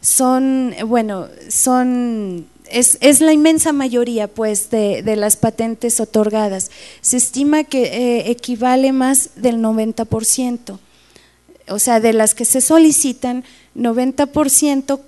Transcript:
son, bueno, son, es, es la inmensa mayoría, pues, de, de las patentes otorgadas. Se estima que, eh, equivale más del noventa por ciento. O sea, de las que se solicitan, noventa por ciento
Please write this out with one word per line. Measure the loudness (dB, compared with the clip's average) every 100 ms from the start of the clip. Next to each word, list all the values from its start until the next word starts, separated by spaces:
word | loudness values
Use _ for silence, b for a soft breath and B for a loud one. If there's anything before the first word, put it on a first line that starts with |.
son, | -2 0 2 2 0 0 -2 -6 -2
bueno, | -2 -2 -6 -10 -16 -8
son, | -2 0 2 0 -2 -2 -4 -6 -8 -12 _ -6
es, | -2 0 4
es | 4 6
la | 6
inmensa | 6 4 4 0
mayoría, | -2 -2 -2 -2 -2 -6
pues, | -4 -4 -4 -4
de, | -2 0 -2
de | -2 -2
las | -2 0
patentes | -2 -2 -6 -4 -4 -4
otorgadas. | -2 0 0 0 -2 -4 -10 B B B
Se | -4 -2
estima | -2 -2 0 2
que, | 0 0
eh, | -2 0 0 0 -2
equivale | -6 -4 -2 2 2 2
más | 2 2 0 -2 -2
del | -2 0
noventa | 0 0 -2 -4
por | -4 -4
ciento. | -2 -2 -2 -6 -10 -18 _ b b b b b _ -20 -10
O | -4
sea, | 2 2
de | 4
las | 2 0
que | -2
se | -2 -2
solicitan, | 4 6 6 4 -2 -4 -6 -6 -10 b b
noventa | -4 -2 0 -2 -2 -2
por | 0 0
ciento | 2 0 -2 -2 -6